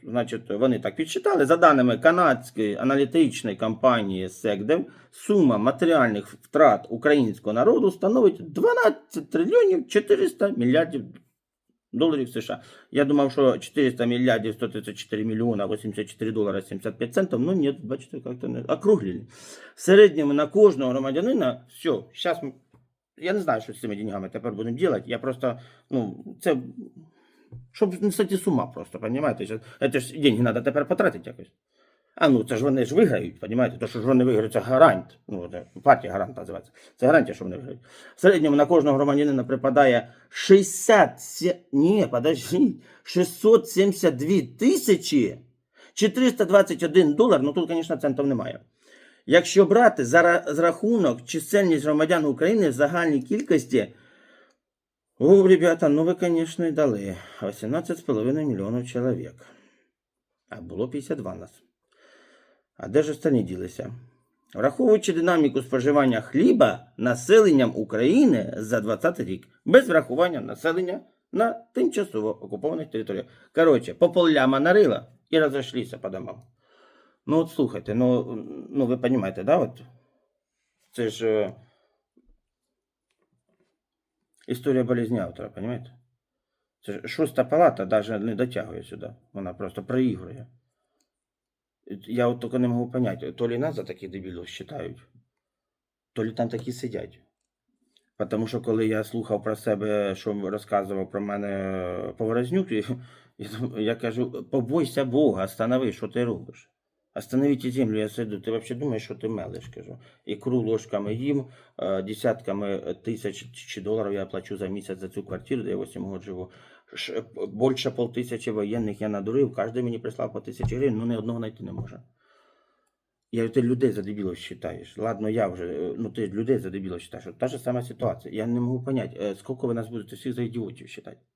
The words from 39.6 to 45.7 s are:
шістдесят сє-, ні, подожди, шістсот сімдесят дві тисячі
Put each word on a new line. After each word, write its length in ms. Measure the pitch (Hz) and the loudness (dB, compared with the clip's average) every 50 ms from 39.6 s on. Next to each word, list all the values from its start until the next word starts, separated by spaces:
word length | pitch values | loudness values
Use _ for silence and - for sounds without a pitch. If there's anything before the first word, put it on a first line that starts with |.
| 131 135 127 147 139 131 120 117 120 - - _ _ _ | 0 2 4 6 6 6 6 4 0 -4 -12 _ _ _
шістдесят 880 | - - - - 190 202 185 - - - - - 220 202 156 - - - | -12 -2 6 8 8 8 8 4 -4 -2 2 4 6 6 6 4 2 -4
сє-, 360 | - - - - 160 175 175 - _ _ | -16 -14 -8 -4 -2 -2 -2 -4 _ _
ні, 360 | 139 139 156 180 214 208 180 - | 0 2 4 4 4 2 2 0
подожди, 640 | 123 120 123 160 160 127 - - 170 185 294 196 - - - - - _ _ | 0 0 0 0 0 -2 -2 -2 0 2 2 2 0 -4 -12 -20 -20 _ _
шістсот 640 | - - 180 180 180 - - - 214 233 190 - - | -4 -2 -2 -2 -2 -2 0 4 6 6 6 4 2
сімдесят 460 | - 180 196 202 190 - 190 160 131 | 0 2 2 2 2 2 2 0 0
дві 260 | 123 143 165 202 170 | 0 0 0 2 0
тисячі 1000 | 127 - - - 214 269 381 285 - 220 190 - - - 156 135 110 92 - - - _ _ _ _ _ | 0 -2 -4 0 2 2 2 2 2 2 2 2 2 0 2 2 2 0 -2 -8 -18 _ _ _ _ _